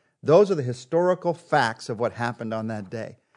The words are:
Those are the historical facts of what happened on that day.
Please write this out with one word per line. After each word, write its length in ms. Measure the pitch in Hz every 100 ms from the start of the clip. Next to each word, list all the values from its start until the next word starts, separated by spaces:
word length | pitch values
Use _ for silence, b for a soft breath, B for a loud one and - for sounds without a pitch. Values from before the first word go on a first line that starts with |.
| _ _
Those 300 | 120 170 196
are 40 | 170
the 60 |
historical 720 | 127 120 - 165 180 175 170
facts 540 | 160 - 147 117 110 -
of 140 | 110
what 100 | 117
happened 420 | 117 120 117 113
on 140 | 110 110
that 220 | 110 95
day. 260 | 113 - - b